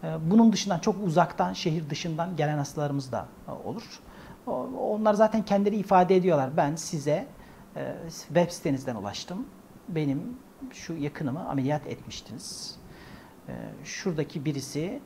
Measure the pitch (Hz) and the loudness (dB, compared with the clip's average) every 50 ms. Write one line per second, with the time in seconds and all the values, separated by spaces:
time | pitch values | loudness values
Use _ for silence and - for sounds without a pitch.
0 | - 165 160 160 160 165 196 226 233 226 202 - - 196 185 165 - 214 208 196 | -6 -6 -6 -2 0 6 8 10 8 8 6 4 0 0 -2 0 2 0 0 0
1 | 214 180 151 180 165 170 - - 185 180 190 - - 175 180 180 160 143 156 - | 0 2 4 4 4 4 2 -2 0 0 0 -2 -2 0 0 0 -2 -4 -6 -6
2 | - 175 160 156 170 180 185 156 151 147 151 147 143 139 - 156 147 143 139 143 | -4 -6 -4 -4 -4 -4 -2 0 0 0 2 0 -2 -2 -2 -4 -2 -2 -2 -4
3 | 131 127 123 107 85 - - - - - - - - - - 226 - - - - | -4 -4 -6 -6 -6 -8 -14 -18 -12 -12 -12 -10 -8 -8 -8 -8 -10 -14 -18 -20
4 | - - - - - - - - - 254 - - - - - - - - 214 214 | -20 -20 -20 -20 -20 -20 -20 -14 -8 -6 -4 -4 -4 -6 -6 -4 -2 -2 0 4
5 | 214 214 208 196 220 220 220 226 - - 202 202 202 208 202 208 185 - 202 185 | 4 4 6 6 6 6 4 0 2 2 2 4 4 2 2 0 2 6 6 6
6 | 180 175 196 185 180 185 165 143 135 127 151 180 160 143 156 165 - - - 151 | 8 8 6 6 8 6 4 4 2 2 2 2 2 2 0 -2 -6 -6 -6 -2
7 | 131 147 147 175 262 - - - - - - - - - - 156 135 127 - - | 0 0 0 0 -2 -6 -14 -20 -20 -20 -20 -20 -20 -14 -10 -8 -8 -8 -8 -8
8 | - 165 160 - - - 143 170 175 170 - - - 160 139 131 - - 120 107 | -10 -12 -12 -14 -12 0 2 2 2 2 -2 -6 -2 -2 -2 -2 -2 -6 -6 -4
9 | 95 101 101 - - - 180 196 269 - - - - - - - - - 180 160 | -6 -6 -8 -8 -10 -10 -10 -10 -10 -12 -14 -20 -20 -20 -20 -18 -12 -6 -4 -2
10 | 156 143 135 143 175 240 247 - - - - - - - - - - - 165 165 | 0 0 0 -2 -4 -8 -12 -14 -16 -20 -18 -16 -16 -14 -14 -14 -10 -10 -6 -4
11 | 143 147 - - 165 131 123 165 - - 143 139 127 135 151 147 - - 139 - | -4 -6 -4 -4 -4 -4 -4 -4 -6 -4 -2 0 0 0 0 -2 -4 -8 -12 -10
12 | - - - - - - - 254 - - - - - - - - - - - - | -12 -14 -14 -14 -14 -14 -14 -14 -12 -12 -12 -12 -12 -14 -14 -16 -18 -20 -20 -20
13 | - - - - - - - - - - - 60 58 55 - - - - - - | -20 -20 -20 -20 -20 -20 -20 -20 -16 -14 -12 -12 -12 -12 -14 -14 -14 -12 -12 -6
14 | - 196 165 151 147 - - 170 131 156 143 139 127 - - 143 160 185 254 285 | -4 -4 -2 -2 -4 -4 -4 -4 -4 -4 -4 -4 -6 -6 -6 -4 -4 -4 -6 -10
15 | - | -12